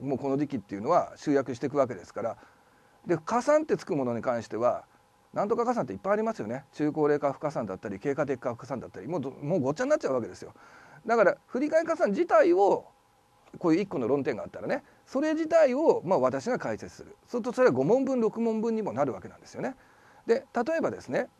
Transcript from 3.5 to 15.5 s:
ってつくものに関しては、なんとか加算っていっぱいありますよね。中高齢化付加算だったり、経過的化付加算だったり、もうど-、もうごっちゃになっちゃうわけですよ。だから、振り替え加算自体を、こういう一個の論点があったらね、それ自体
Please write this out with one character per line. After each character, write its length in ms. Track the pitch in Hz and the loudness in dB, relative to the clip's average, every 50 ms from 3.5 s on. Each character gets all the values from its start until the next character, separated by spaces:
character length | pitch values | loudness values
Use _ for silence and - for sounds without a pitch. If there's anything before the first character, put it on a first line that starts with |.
| 294 311 311 | 4 4 4
っ 20 | |
て 120 | - 220 | 0 -2
つ 80 | - - | -2 -2
く 100 | - 185 | -4 -2
も 80 | 143 131 | 0 0
の 120 | 123 120 | 0 -2
に 60 | 113 | -2
関 220 | 101 131 120 117 110 | -2 -2 -2 -2 -4
し 40 | |
て 100 | - - | -6 -4
は、 280 | 107 120 120 101 82 - _ _ _ _ _ _ _ _ _ - | 0 2 2 2 0 -6 _ _ _ _ _ _ _ _ _ -4
な 100 | - 190 | -4 0
ん 60 | 208 | 0
と 80 | 233 | 0
か 80 | 240 233 | 0 0
加 80 | 240 240 | 0 0
算 100 | 233 156 | -2 -4
っ 40 | |
て 40 | 123 | -4
い 60 | 98 | -6
っ 20 | - | -6
ぱ 120 | - 190 | -2 -2
い 20 | 208 | 0
あ 20 | |
り 80 | 208 220 | 0 0
ま 100 | 226 220 | -4 -4
す 60 | - | -6
よ 80 | 110 | -6
ね。 160 | 107 120 139 151 _ | -6 -8 -8 -10 _
中 220 | _ - 147 151 147 | _ -2 -2 -2 0
高 80 | 156 151 | 2 2
齢 120 | 147 147 147 | 2 2 2
化 80 | 147 139 | 0 -2
付 120 | 135 - | -4 -2
加 100 | - 147 | -6 -6
算 140 | 147 156 117 | -4 -4 -6
だ 100 | 98 95 | -6 -8
っ 20 | |
た 120 | 95 - 107 | -8 -8 -10
り、 100 | 98 95 | -10 -4
経 160 | - 143 139 | -4 -4 -2
過 100 | 156 147 | -2 -2
的 140 | 131 135 123 | -2 -4 -4
化 120 | - 131 | -4 -8
付 100 | 120 123 | -8 -8
加 60 | - | -10
算 120 | 120 135 117 | -10 -10 -10
だ 80 | - | -10
っ 20 | 85 | -12
た 120 | - - | -14 -14
り、 60 | 92 | -10
も 100 | 135 175 | -6 -6
う 40 | 170 | -6
ど-、 100 | 143 139 | -6 -8
も 260 | - - 143 143 185 | -10 -8 -4 -2 -2
う 20 | 185 | 0
ご 120 | 123 131 | 0 0
っ 20 | 156 | -2
ち 80 | - | -2
ゃ 20 | 254 | 0
に 60 | 277 | 0
な 80 | 302 | 0
っ 20 | 302 | 0
ち 60 | - | 0
ゃ 40 | - | -2
う 40 | 135 | -2
わ 80 | 127 | -2
け 60 | 110 | -2
で 80 | 90 90 | -4 -10
す 80 | - - | -14 -16
よ。 100 | - - - - - - - - - - - _ | -18 -18 -20 -20 -20 -20 -20 -20 -20 -20 -12 _
だ 120 | 214 233 | 0 2
か 60 | 233 202 | 4 4
ら、 120 | 170 - - _ | 4 4 0 _
振 120 | _ - 247 | _ -4 -2
り 80 | 302 | -2
替 140 | 294 311 320 | 2 2 2
え 20 | 330 | 2
加 140 | 320 330 | 2 0
算 140 | 320 349 220 | 0 0 0
自 140 | 196 277 349 | 2 0 2
体 280 | - 381 320 262 339 349 | 4 6 6 6 6 6
を、 320 | 370 403 381 190 - - - _ _ _ _ _ _ _ _ _ _ _ - - - | 6 6 4 4 2 -2 -12 _ _ _ _ _ _ _ _ _ _ _ -20 -14 -2
こ 100 | - 170 | 2 2
う 40 | 160 | 2
い 60 | 180 | 2
う 20 | |
一 60 | 208 | 0
個 120 | 196 185 151 | -2 -4 -2
の 80 | 120 | 0
論 160 | 107 139 143 131 | 2 0 2 0
点 140 | 151 120 | -2 -4
が 60 | 98 85 | -4 -8
あ 20 | |
っ 40 | 92 | -12
た 120 | - 87 | -10 -8
ら 60 | 95 | -4
ね、 160 | 143 226 285 - - _ _ _ | -2 -2 -4 -4 -12 _ _ _
そ 140 | - - 262 | -4 -2 0
れ 120 | 311 311 311 | 0 0 0
自 140 | 311 330 | 0 0
体 260 | 311 | 4